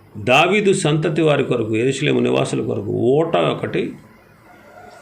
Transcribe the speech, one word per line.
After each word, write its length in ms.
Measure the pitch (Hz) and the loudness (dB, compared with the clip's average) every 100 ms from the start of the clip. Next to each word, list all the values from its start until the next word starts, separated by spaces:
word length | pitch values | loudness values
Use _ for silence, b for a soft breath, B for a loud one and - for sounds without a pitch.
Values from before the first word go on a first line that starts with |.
| - 101 | -20 -8
దావీదు 540 | 101 131 175 208 196 | 2 4 4 2 2
సంతతి 500 | 185 151 156 170 156 | 2 2 0 0 0
వారి 220 | 156 139 | 2 2
కొరకు, 320 | 127 120 110 110 | 0 -2 -2 0
యెరూషలేము 440 | 127 139 147 127 | 0 0 0 0
నివాసుల 420 | 120 131 131 135 | 2 0 0 -4
కొరకు 240 | 123 110 101 | -4 -4 -4
ఊట 500 | 104 117 143 165 87 | -2 2 2 2 0
ఒకటి 560 | - - 110 90 82 - - - - _ - - - - - - | -2 -4 -4 -6 -6 -10 -20 -20 -20 _ -20 -20 -20 -20 -20 -20